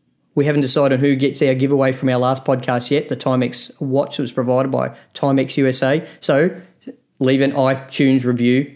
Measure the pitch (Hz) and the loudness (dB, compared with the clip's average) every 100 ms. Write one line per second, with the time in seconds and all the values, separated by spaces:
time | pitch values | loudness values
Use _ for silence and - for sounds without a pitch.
0 | _ _ _ - 143 151 135 156 139 131 | _ _ _ -2 0 0 0 2 2 2
1 | 143 135 139 - 143 131 135 139 135 131 | 2 2 0 0 0 2 0 2 0 0
2 | 135 127 127 131 - 127 127 123 120 143 | 0 0 0 0 -2 -2 -2 -4 0 -2
3 | 151 131 139 127 123 - - - 139 131 | -2 -4 -2 0 0 -4 -6 -8 -4 -2
4 | 151 - 127 - 123 127 135 131 127 - | -2 -6 -6 -4 -2 0 0 -2 -4 -8
5 | - - 139 135 131 - 135 127 131 151 | -18 -4 0 0 0 0 0 2 0 0
6 | 170 - - 139 175 - - _ - - | -2 -6 0 2 2 -2 -14 _ -20 -20
7 | _ _ 131 135 139 143 135 131 - - | _ _ 0 2 2 2 0 0 -4 0
8 | 139 131 123 123 120 127 143 | 2 2 2 0 2 2 0